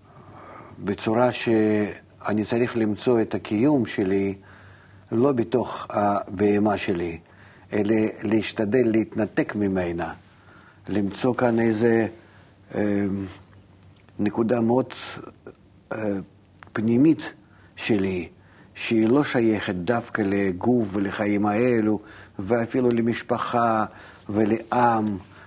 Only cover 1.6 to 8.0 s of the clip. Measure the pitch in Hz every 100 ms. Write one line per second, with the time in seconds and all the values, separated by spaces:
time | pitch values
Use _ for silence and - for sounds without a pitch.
1.6 | 107 104 101 - - - - 104 101 117
2.6 | 120 120 107 101 127 117 104 101 - 107
3.6 | 139 143 110 - 95 98 98 98 - -
4.6 | - - - - - 113 139 127 110 120
5.6 | 104 - - 110 104 101 - 95 104 104
6.6 | 104 98 - 87 85 80 - - - -
7.6 | - 104 104 110